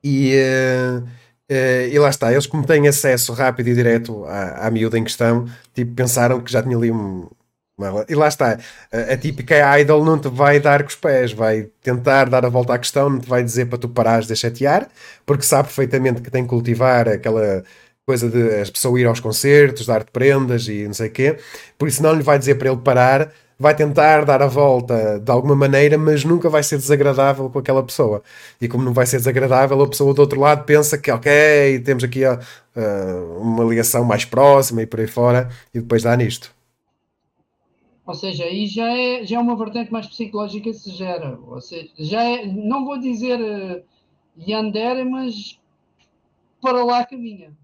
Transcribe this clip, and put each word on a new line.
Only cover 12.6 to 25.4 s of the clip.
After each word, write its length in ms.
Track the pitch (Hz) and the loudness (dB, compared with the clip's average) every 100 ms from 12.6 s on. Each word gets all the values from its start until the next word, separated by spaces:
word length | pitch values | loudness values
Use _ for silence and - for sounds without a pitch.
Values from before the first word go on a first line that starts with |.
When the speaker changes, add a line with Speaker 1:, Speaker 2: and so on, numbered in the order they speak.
| 120 | 0
Speaker 1:
à 40 | 120 | -4
questão, 300 | - 143 139 | -2 -2 0
não 100 | 135 | -2
te 80 | 123 | -2
vai 140 | 123 | -2
dizer 220 | 120 117 120 | -2 -4 -4
para 120 | 123 | -6
tu 100 | 123 | -6
parares 380 | 123 113 117 110 | 0 2 2 0
de 100 | 110 | -4
chatear, 520 | 117 120 139 175 269 _ - - - | -6 -2 0 0 -2 _ -20 -16 -4
porque 160 | 139 | -2
sabe 200 | - 139 139 | 2 0 0
perfeitamente 520 | - 127 135 131 120 | -2 -2 0 0 -2
que 80 | 120 | -4
tem 120 | 127 | -4
que 40 | 120 | -2
cultivar 580 | 120 117 113 131 123 113 | -2 -2 0 2 2 2
aquela 540 | 101 113 110 104 95 92 _ _ _ | 0 -2 0 0 -2 -6 _ _ _
coisa 240 | - 127 117 | -4 -2 0
de 320 | 120 113 107 | 0 0 0
as 100 | 101 | -4
pessoas 300 | - 123 123 | -4 -2 2
ir 60 | 120 | 0
aos 140 | 117 | 0
concertos, 640 | 110 107 139 147 139 117 117 | -4 -2 4 6 4 2 -2
dar-te 240 | 110 110 | -4 -2
prendas 560 | 120 135 135 127 120 117 | 0 2 2 0 -2 -4
e 180 | 104 104 | -8 -8
não 80 | |
sei 140 | 101 110 | -8 -8
o 40 | |
quê, 260 | - 135 156 - - - _ | -2 -2 -2 -12 -20 -20 _
por 80 | 147 | -4
isso 140 | - | 0
não 120 | 156 | 2
lhe 80 | 160 | 2
vai 160 | 147 143 | 2 2
dizer 180 | 127 127 | 2 0
para 120 | 131 | 0
ele 100 | 127 | -2
parar, 520 | 127 127 127 135 151 _ _ _ | 0 4 4 2 -2 _ _ _
vai 160 | 143 151 | 2 2
tentar 480 | 151 143 151 156 | 0 4 6 6
dar 180 | 147 135 | 4 2
a 40 | 143 | 2
volta 720 | 127 143 127 123 117 107 104 | 4 4 2 0 -2 0 -2
de 100 | 113 | 0
alguma 240 | 127 | 0